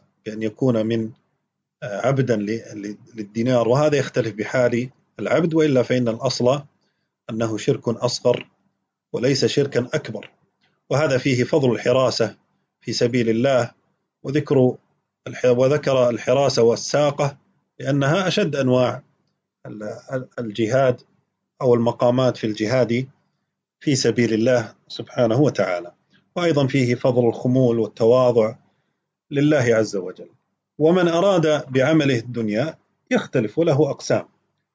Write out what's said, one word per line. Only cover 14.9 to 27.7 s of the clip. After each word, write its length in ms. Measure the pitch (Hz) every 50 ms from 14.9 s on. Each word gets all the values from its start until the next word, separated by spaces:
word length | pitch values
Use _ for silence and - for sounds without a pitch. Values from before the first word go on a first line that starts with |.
| _ _ _ _ _ _ -
الح-، 180 | - 120 - -
وذكر 640 | 127 123 123 131 131 147 147 - 139 135 131 123 123
الحراسة 540 | 117 107 - - 127 139 143 135 - 123 117
والساقة 720 | 117 113 104 - - - 139 147 147 143 143 147 139 143 - _ _ _ _ _ _ _ -
لأنها 500 | 120 127 143 143 139 135 160 196 185 180
أشد 280 | - 202 202 160 143
أنواع 460 | 143 135 127 127 127 123 120 120 135 - _ _ _ _ _ _ _ _ _ _ _ -
ال-، 160 | 131 120 107 107 104 - - - - 139
ال-، 160 | 131 127 - _ -
الجهاد 640 | 120 110 101 117 113 107 123 131 135 127 123 - _ _ _ _ _ _ _ _ _ _ _ - 143
أو 120 | 127 120
المقامات 640 | 120 117 117 117 - 135 123 123 127 131 123 120
في 100 | - -
الجهاد 640 | 110 107 104 107 104 123 131 123 107 117 120 131 - _ _ _ _ _ _ _ _ _ _ _ _ _ _
في 160 | - 160 139
سبيل 360 | 127 - 120 113 123 120 110 113
الله 420 | 107 113 127 127 120 113 104 - _ _ -
سبحانه 520 | - - 113 - - 131 123 113 110 131
وتعالى. 520 | 151 156 147 - 98 92 90 87 85 85 - _ _ _ _ _ _ _ -
وأيضا 300 | 180 175 170 156 147 139
فيه 280 | 123 - 139 127 120 120
فضل 340 | 117 - 139 120 123 123 117
الخمول 500 | 110 - - 127 123 131 131 120